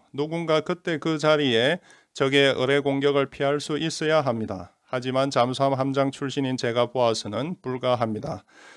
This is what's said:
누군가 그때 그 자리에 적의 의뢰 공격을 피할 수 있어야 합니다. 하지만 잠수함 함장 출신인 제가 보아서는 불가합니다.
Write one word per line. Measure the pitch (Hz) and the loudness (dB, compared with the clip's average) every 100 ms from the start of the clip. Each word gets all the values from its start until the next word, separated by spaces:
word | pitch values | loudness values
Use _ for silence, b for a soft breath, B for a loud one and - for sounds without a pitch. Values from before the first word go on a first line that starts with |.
| _ | _
누군가 | 135 151 165 165 156 | -6 -4 -4 0 0
그때 | 151 180 - 156 | 0 -6 -4 -4
그 | 165 160 | -2 0
자리에 | 151 151 139 113 127 180 b b b | 2 4 4 4 2 0 b b b
적의 | - 135 139 139 - | -2 2 4 4 4
의뢰 | 127 143 | 2 2
공격을 | 139 139 143 143 135 | 0 0 2 2 0
피할 | - 139 147 | -2 -2 -2
수 | 143 151 | -4 -4
있어야 | 160 - 156 156 | -4 -4 0 2
합니다. | 135 117 107 95 87 _ _ | 2 -2 -4 -8 -12 _ _
하지만 | 127 127 131 139 | -6 -2 0 0
잠수함 | 135 120 123 139 | 2 0 2 0
함장 | 131 135 135 135 | 0 0 0 0
출신인 | - 139 143 135 127 | -2 -6 -4 -2 -2
제가 | 123 117 120 | -2 0 0
보아서는 | 127 120 110 104 107 151 185 | 2 0 0 -4 -6 -6 -6
불가합니다. | 131 127 127 120 113 107 147 - - B B | -8 -4 0 0 0 -4 -8 -10 -14 B B